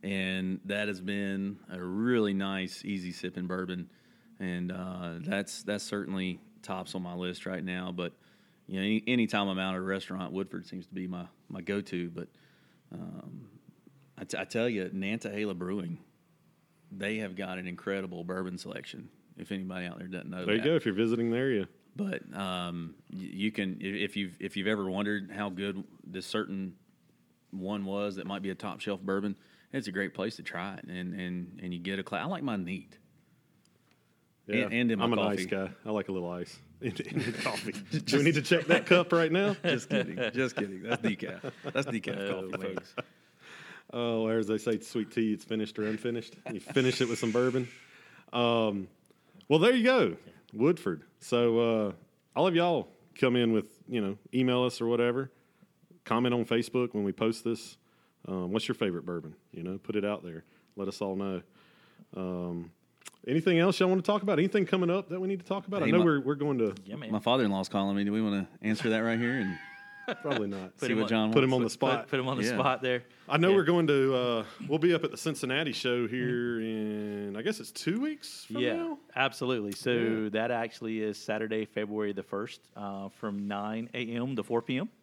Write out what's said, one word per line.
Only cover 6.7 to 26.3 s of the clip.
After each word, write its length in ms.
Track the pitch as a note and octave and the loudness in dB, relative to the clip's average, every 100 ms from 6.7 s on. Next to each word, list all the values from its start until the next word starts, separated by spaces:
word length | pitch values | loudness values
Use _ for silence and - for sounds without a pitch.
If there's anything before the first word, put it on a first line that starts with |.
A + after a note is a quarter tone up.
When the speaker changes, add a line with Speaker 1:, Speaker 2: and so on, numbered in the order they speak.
| F#2 F2 | -6 -6
Speaker 1:
on 80 | F#2+ | -6
my 120 | F2+ | -6
list 320 | F2+ F2+ F2+ - | -4 -4 -6 -6
right 180 | F#2 | -6
now. 260 | F#2 F2+ F#2 | -4 -4 -4
But, 180 | F2+ F2 - _ _ _ _ - | -4 -6 -6 _ _ _ _ -8
you 80 | F#2+ | -2
know, 60 | G2 | 0
any, 160 | A2 A2 | 0 2
anytime 400 | B2 A2 G#2+ G2 | 2 2 2 0
I'm 100 | F#2+ | 0
out 160 | F#2+ | -2
at 40 | F#2 | -2
a 40 | |
restaurant, 500 | F#2 G2 - F#2+ F2+ | -2 -4 -4 -8 -6
Woodford 340 | F#2 G2 F#2+ F2+ | -4 -4 -6 -10
seems 200 | F#2+ E2+ | -14 -10
to 80 | |
be 140 | F#2+ F#2 | -8 -6
my, 160 | F2+ E2+ _ _ | -6 -10 _ _
my 120 | G2 | -12
go-to. 480 | E2+ G2+ G2+ F2+ F2 | -4 -4 -2 -4 -4
But, 180 | E2+ - _ _ _ _ _ _ | -8 -12 _ _ _ _ _ _
um, 560 | - - - - - G#2 - - _ - _ _ - | -12 -12 -12 -14 -16 -18 -20 -20 _ -20 _ _ -16
I, 80 | |
t-, 140 | - - | -8 -6
I 60 | |
tell 240 | F#2+ A#2 A#2+ | -4 0 0
you, 160 | G#2+ F#2 | 0 -4
Nantahala 640 | G2 F#2+ A2 G#2+ G#2 G#2+ F#2 | -2 -2 -2 -4 -4 -2 -2
Brewing, 400 | F2+ G2+ F2 E2+ - _ _ _ _ _ _ _ _ | -4 -4 -4 -8 -12 _ _ _ _ _ _ _ _
they 240 | G2 G2 A2 | -6 -4 -2
have 160 | G#2 | -4
got 240 | F#2 F#2+ F#2 | -6 -6 -6
an 80 | F2+ | -6
incredible 560 | F2 - G2 F#2+ F2 | -6 -2 -2 -2 -6
bourbon 340 | F2 F#2 F#2 F2+ | -6 -4 -4 -6
selection. 500 | - - - - - _ _ - | -8 -10 -10 -14 -14 _ _ -16
If 140 | F#2 | -8
anybody 360 | G2 F#2 F#2 F2+ | -6 -4 -6 -6
out 120 | - | -8
there 80 | F#2 | -8
doesn't 220 | F#2 - | -8 -8
know 140 | F2+ | -6
Speaker 2:
There 100 | F2 | 2
you 60 | G#2+ | 2
Speaker 1:
that. 60 | D3 | 4
Speaker 2:
go, 80 | D#3+ | 2
if 80 | |
you're 100 | A#2+ | 2
visiting 360 | F#2+ A2+ A#2 A#2 | 2 2 2 2
the 60 | A#2 | 2
area. 300 | C3+ A2+ F#2 _ _ - | 2 0 -2 _ _ -6
Speaker 1:
But, 260 | G3 - - C#2+ | -4 -4 -8 -6
um, 580 | F#2+ F2+ F2 E2+ E2 - _ | -4 -2 -4 -6 -8 -12 _
y-, 60 | F#2 F#2 | -12 -10
you 180 | F#2+ G#2+ | -2 -2
can, 280 | G#2+ G2 F#2 | 0 -2 -2
i-, 20 | |
if 320 | F#2+ G#2 G2+ G2+ | -6 -2 -2 -2
you've, 200 | F#2+ F2 | -6 -6
if 180 | G2 G#2 | -6 -2
you've 120 | G2 | 0
ever 200 | G#2+ F#2+ | 0 0
wondered 440 | F#2 G#2 G#2 F#2+ | 0 0 -2 -4
how 140 | G#2+ G#2 | -6 -4
good 320 | F#2 G2+ F#2+ - - - | -2 -4 -4 -10 -16 -12
this 200 | F#2 | -10
certain 480 | - | -4